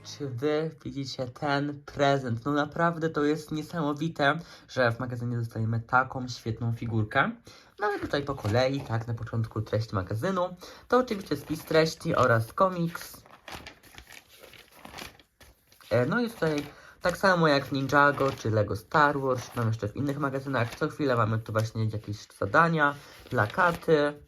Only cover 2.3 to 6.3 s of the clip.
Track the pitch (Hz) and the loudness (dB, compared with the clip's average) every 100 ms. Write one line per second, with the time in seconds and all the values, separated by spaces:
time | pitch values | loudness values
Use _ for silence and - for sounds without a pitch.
2.3 | 113 147 147 147 147 170 165 160 160 147 | -4 0 0 0 0 0 0 -2 2 2
3.3 | 156 - 151 156 170 147 143 165 165 143 | 0 -2 -6 -6 -4 -2 -2 -4 2 2
4.3 | 160 - - - - 120 113 127 123 120 | 2 -6 -20 -8 2 2 2 -6 -6 -4
5.3 | 120 113 113 110 113 113 127 127 135 123 | -4 -4 -4 -2 -2 2 2 2 -6 -8